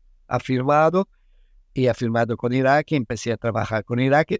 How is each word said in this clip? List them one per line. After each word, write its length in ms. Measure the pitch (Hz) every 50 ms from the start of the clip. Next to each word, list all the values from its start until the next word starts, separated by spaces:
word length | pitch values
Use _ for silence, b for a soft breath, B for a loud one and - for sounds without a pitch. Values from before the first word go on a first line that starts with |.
| _ _ _ _ _ -
Ha 120 | 127 120
firmado, 680 | - - 131 123 127 139 147 151 160 165 175 190 196 - _ _ _ _ _ _ _ _ _ - _ _ _
y 140 | 135 127 123
ha 60 | 110
firmado 440 | - 123 113 113 117 117 110 117 -
con 160 | - 120 123
Irak, 380 | 131 131 131 143 151 151 -
empecé 400 | 160 139 117 - 120 - - 120
a 60 | 113 -
trabajar 460 | - 117 101 110 101 - 113 107 -
con 160 | - 123 120
Irak, 320 | 131 135 139 151 160 - - -